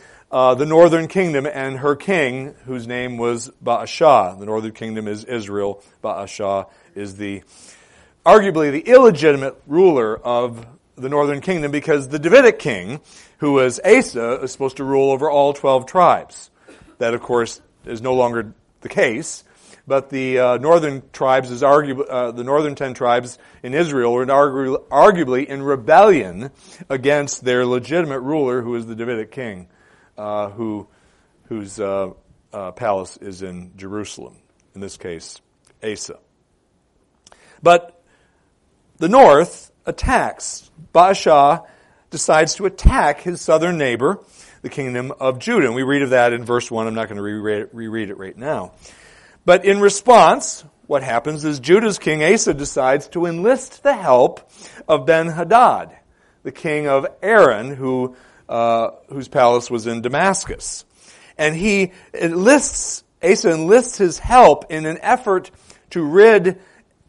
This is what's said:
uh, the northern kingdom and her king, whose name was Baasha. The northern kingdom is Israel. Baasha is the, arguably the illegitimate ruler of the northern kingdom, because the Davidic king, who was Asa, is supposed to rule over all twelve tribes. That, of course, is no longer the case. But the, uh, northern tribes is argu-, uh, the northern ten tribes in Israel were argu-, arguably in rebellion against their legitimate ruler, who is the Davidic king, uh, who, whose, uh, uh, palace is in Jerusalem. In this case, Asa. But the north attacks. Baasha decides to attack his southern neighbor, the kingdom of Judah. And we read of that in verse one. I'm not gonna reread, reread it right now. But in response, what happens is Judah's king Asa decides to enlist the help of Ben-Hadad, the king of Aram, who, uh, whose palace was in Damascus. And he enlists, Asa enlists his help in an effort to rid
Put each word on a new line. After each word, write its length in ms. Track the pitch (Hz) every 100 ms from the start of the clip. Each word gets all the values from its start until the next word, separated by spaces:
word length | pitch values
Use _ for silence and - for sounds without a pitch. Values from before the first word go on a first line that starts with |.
| - _ _
uh, 260 | 135 127 127
the 100 | 151
northern 420 | 160 170 165 160
kingdom 380 | 190 180 143 143
and 320 | 135 135 131
her 180 | 143 143
king, 600 | - 196 135 127 135 - 127
whose 220 | 127 117
name 300 | 123 127 120
was 320 | 117 120 117 -
Baasha. 760 | 175 139 110 - 160 123 92 95
The 80 | 101
northern 280 | 110 110
kingdom 340 | 110 113 110 107
is 160 | 107
Israel. 580 | 113 120 101 101 101 98 _ _
Baasha 640 | 107 92 98 - 101 98 95 _ _
is 220 | - 101 98
the, 280 | 104 98 - _ - _ _ _ _ _ 165
arguably 460 | 214 196 160 151
the 100 | 139
illegitimate 720 | 185 254 247 156 156 139 135 - -
ruler 500 | 151 185 143 110 113
of 480 | 123 120 123 117 117 139 _ -
the 140 | 127
northern 320 | 147 147 143
kingdom, 300 | 185 185 143
because 380 | 147 139 147 135
the 100 | 151
Davidic 400 | 160 233 247 -
king, 400 | 151 104 90 143 _ - _ _
who 160 | 147
was 260 | 139 127 120
Asa, 600 | 185 247 - 120 117 131
is 100 | 127
supposed 260 | - 135 131
to 60 |
rule 280 | 135 139 135
over 180 | 135 151
all 240 | 143 143
twelve 320 | 143 139 131 127
tribes. 680 | 185 170 104 - - - _ _ - _ -
That, 160 | 117
of 80 | 117
course, 400 | - 120 117 - _ _ -
is 160 | 117
no 140 | 127 127
longer 380 | 120 117 107 - _ _
the 80 | -
case. 560 | - 156 113 160 - - _ _ - -
But 240 | 135 131
the, 260 | 139 131 127
uh, 200 | 123 120
northern 440 | 139 170 156 135 -
tribes 380 | - 135 131 127
is 140 | 123
argu-, 420 | 139 143 147 131 143
uh, 240 | 131 123
the 120 | 117
northern 320 | 123 147 151 139
ten 180 | 135
tribes 460 | 123 123 120 123 - _ _
in 100 | 123
Israel 400 | 139 170 139 120
were 120 | 120 127
argu-, 600 | 139 143 131 131 131 -
arguably 560 | 135 185 185 135 127 147
in 180 | 139
rebellion 880 | 139 139 110 160 214 165 95 87 127 - - - -
against 560 | 135 131 147 143 -
their 220 | 123 123 123
legitimate 540 | 123 120 165 165 135
ruler, 420 | 131 156 135 127
who 140 | 117 117
is 100 | 113
the 100 | 113
Davidic 360 | 117 117 107
king, 360 | - 123 92 87 _ _ _ _ -
uh, 300 | 104 104 101
who, 380 | 104 113 107 95 _ _ _ _ _ -
whose, 340 | 113 101 104
uh, 320 | 101 98 95 - _ _ _
uh, 180 | 107 95
palace 460 | 87 117 98 95 -
is 240 | 104 92
in 300 | 95 90 90 98
Jerusalem. 600 | 95 104 98 - 62 - _ _ _ 98
In 60 |
this 160 | 98 -
case, 440 | 92 82 - - _ _ _ _
Asa. 360 | 110 101 - - _ _ _ _ _ _ _ _ _ _ _ _ _ _
But 380 | 165 175 - _ _ _ _ _ _ _ _ _ _ -
the 120 | 165
north 600 | 247 226 147 175 - - _ -
attacks. 840 | - - 240 127 - - - - _ -
Baasha 720 | 160 180 196 - 151 143 165 - _ _ _ _
decides 420 | 151 - 160 160 -
to 120 | 190
attack 540 | 190 - 269 170 143
his 200 | 180 175
southern 380 | - 160 170 170
neighbor, 400 | 135 117 139 196 _ _ - _
the 80 | -
kingdom 420 | - 131 123 127 -
of 200 | 131 127
Judah. 260 | 214 233 135
And 100 | 120
we 60 |
read 220 | 135 143
of 80 | 139
that 220 | 123 120
in 120 | 120 117
verse 240 | 120 117
one. 160 | 113 113
I'm 80 |
not 160 | 110 110
gonna 140 | 104
reread, 460 | 101 104 104 104 104
reread 380 | 117 113 110 101
it 60 | 95
right 200 | 95 -
now. 360 | 131 135 90 _ - - - _ _ _ -
But 200 | 180 190
in 140 | 202
response, 840 | 202 196 - 233 165 175 - - - _ -
what 160 | 143
happens 420 | 131 117 151 156 156
is 140 | 143
Judah's 380 | 123 190 220 190
king 260 | - 156
Asa 300 | 151 220 -
decides 540 | 147 143 147 131 147 -
to 160 | 175 175
enlist 560 | 170 202 254 - -
the 120 | 277 247
help 540 | 170 123 143 - - _ - - -
of 180 | 151 139
Ben-Hadad, 920 | 160 165 160 165 226 233 107 85 - _ _ _ _
the 80 | 143
king 360 | - 165 151 147
of 200 | 139 147 -
Aram, 540 | 190 220 156 107 127 135
who, 400 | 131 127 127 123 _ _ -
uh, 420 | 117 117 113 110 - _
whose 180 | 139 123
palace 440 | 147 120 120 120
was 160 | 120 110
in 140 | 117
Damascus. 840 | 117 139 190 185 - 143 - - - _ _ _ _ -
And 180 | 151 160
he 360 | 208 202 185 - _
enlists, 880 | - 165 170 202 277 - - - - - _
Asa 280 | 170 220 208
enlists 460 | 160 160 226 247 -
his 220 | 185 151
help 520 | - 247 208 143 -
in 140 | 156 156
an 140 | 160
effort 480 | 196 247 220 185 185 _ _ _ _
to 120 | 175
rid 560 | 151 175 220 208 180 185 _ _ _ _